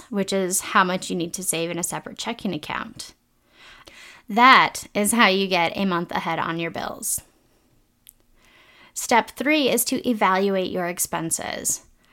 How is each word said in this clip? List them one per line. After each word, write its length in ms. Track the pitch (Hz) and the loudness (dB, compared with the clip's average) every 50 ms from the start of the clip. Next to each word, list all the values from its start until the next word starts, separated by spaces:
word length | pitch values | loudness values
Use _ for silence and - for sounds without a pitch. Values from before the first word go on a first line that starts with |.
| - - | -6 -4
which 240 | 226 202 190 - 196 | -2 -2 -2 0 0
is 280 | 196 190 175 185 - | 0 0 0 -2 -2
how 220 | - - - 208 185 | -2 0 2 4 4
much 280 | 180 185 185 - - | 4 2 -2 -4 -4
you 40 | 185 | -4
need 180 | 180 160 170 - | -4 -4 -4 -6
to 100 | - 180 | -8 -6
save 260 | - - 160 165 170 | -4 -2 -2 -2 -4
in 80 | 170 | -4
a 60 | 170 170 | -4 -6
separate 340 | - 160 156 - - - | -6 -6 -8 -10 -12 -12
checking 360 | - - 220 233 - - 202 170 | -10 -8 -8 -8 -6 -4 -4 -4
account. 600 | 151 - - - - - - - - - - - _ _ _ _ _ _ _ _ - - - - - - - - - - - - - _ | -4 -6 -8 -8 -8 -8 -10 -14 -16 -18 -18 -18 _ _ _ _ _ _ _ _ -20 -20 -20 -20 -20 -20 -20 -20 -20 -20 -20 -20 -20 _
That 600 | - 202 233 240 269 254 190 160 - - - - - - | -2 4 6 8 10 10 10 8 4 2 -6 -12 -6 -2
is 160 | 202 208 202 | -2 0 2
how 160 | 226 226 233 | 4 6 6
you 200 | 190 190 196 196 | 6 6 2 0
get 300 | 185 185 170 170 - - | 2 2 2 2 0 0
a 80 | - 196 | -2 -2
month 260 | 196 180 170 175 - | 0 0 -2 -2 -2
ahead 280 | - 185 - 175 165 160 | -4 -4 -2 -2 -2 -2
on 180 | - - 165 | -2 -2 -2
your 140 | 170 165 165 | -4 -4 -4
bills. 500 | - - - - - - - - - - - _ _ _ _ _ _ _ _ _ _ _ _ _ _ _ _ _ - _ _ _ _ _ _ - _ - - _ - - - - - | -6 -6 -8 -8 -8 -8 -6 -6 -6 -6 -8 _ _ _ _ _ _ _ _ _ _ _ _ _ _ _ _ _ -20 _ _ _ _ _ _ -20 _ -20 -20 _ -20 -20 -20 -16 -12
Step 380 | - - - 247 226 226 - | -10 -2 2 2 2 2 0
three 380 | - - 254 285 302 311 277 240 | -6 -4 0 2 2 2 2 2
is 160 | - 240 - | 0 0 0
to 220 | - 262 - - 247 | -2 -2 -2 -2 -2
evaluate 640 | 240 208 208 185 190 190 196 202 196 190 185 - | 0 2 2 2 2 2 2 2 0 0 -2 -2
your 140 | - 185 175 | -4 -4 -4
expenses. 960 | 175 180 185 - - - 165 160 165 - - - - - - - - - - - _ _ _ _ _ | -4 -4 -4 -6 -4 -4 -6 -4 -4 -4 -4 -6 -8 -8 -6 -4 -4 -4 -6 -8 _ _ _ _ _